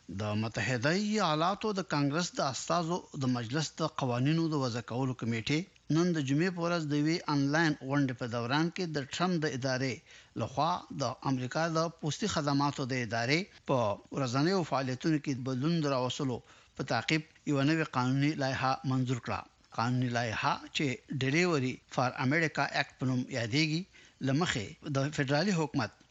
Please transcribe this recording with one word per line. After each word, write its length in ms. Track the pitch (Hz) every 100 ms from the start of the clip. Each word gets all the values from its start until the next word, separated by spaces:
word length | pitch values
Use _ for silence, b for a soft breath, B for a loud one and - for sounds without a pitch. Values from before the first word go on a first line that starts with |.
| -
د 140 | 98 104 107
متحده 500 | 110 - 101 123 139
ایالاتو 760 | 185 208 214 175 151 175 202 220 196
د 80 | -
کانګرس 360 | 151 139 156 170 -
د 20 | 147
استازو 420 | 123 - 170 165 180 - 143
د 80 | 131
مجلس 340 | 123 110 151 147 -
د 140 | 156 -
قوانینو 420 | 131 120 135 165 165
د 120 | 151
وضع 200 | 131 117 -
کولو 240 | 113 131 -
کمیټې 400 | 113 117 107 151 190 - -
نن 160 | 156 180 160
د 20 | 135
جمعې 220 | 143 190 175
په 40 |
ورځ 180 | 170 175 151
د 20 | 147
یوې 160 | 151 170 -
آنلاین 380 | 143 139 156 160 143 131
غونډې 280 | 143 135 123
په 60 | 123
دوران 320 | 120 117 143 170
کې 100 | - 175 147
د 100 | 127
ټرمپ 220 | - 180 175
د 120 | 151 127
ادارې 380 | 135 127 135 110 - B B 120
لخوا 300 | 110 - 156 180 - 160
د 160 | 120 131 139
امریکا 340 | 127 127 156 170 160
د 100 | 165 -
پوستي 280 | 156 - 202
خدماتو 540 | 170 143 143 143 143 127
د 20 | 131 113
ادارې 340 | 113 120 156 208 B -
په 100 | 131 107 98 - 139
ورځنیو 500 | 131 131 160 190 151
فعالیتونو 500 | 135 135 127 165 151
کې 180 | 147 131 127
بدلون 320 | 127 151 170
د 160 | 147 131
راوستلو 420 | 123 - 135 113 - B B -
په 140 | 135
تعقیب 300 | 120 - 156 - - -
یوه 120 | 139 139
نوې 180 | 160 151 131
قانوني 360 | 127 139 143 147
لایحه 280 | 131 123 131 131 120
منظور 320 | 131 127 123
کړه. 160 | - 98 - _ _ -
قانوني 320 | 117 127 127 120
لایحه، 380 | 120 107 143 175 302 -
چې 100 | 143 123 - 135
Delivery 500 | 131 156 180 151 127 - -
for 140 | - 127 131 131
America 360 | 165 156 - 143 160
Act 120 | - -
په 60 | 131
نوم 100 | 127 127 131
یادېږي، 460 | 113 139 156 160 190 B B B 131
له 60 | 135
مخې 260 | 170 127 95 - 160 139
د 160 | 143 151
فدرالي 380 | 135 147 202 170
حکومت 400 | 151 143 107 - _